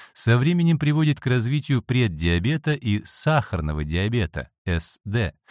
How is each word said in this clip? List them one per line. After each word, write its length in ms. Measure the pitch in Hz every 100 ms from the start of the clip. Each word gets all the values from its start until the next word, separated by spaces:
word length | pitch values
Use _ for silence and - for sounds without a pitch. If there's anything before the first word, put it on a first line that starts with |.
| -
со 240 | - - 120
временем 420 | 139 175 165 160
приводит 400 | 147 151 156 139
к 80 | 127
развитию 540 | 127 113 147 - 131
преддиабета 920 | - 127 117 78 85 85 101 151 156
и 300 | 147 117 104 -
сахарного 760 | - - 156 - 90 78 76
диабета, 680 | 76 82 101 120 92 73 64 _ -
С 340 | 85 - - 101
Д. 280 | 117 101 - _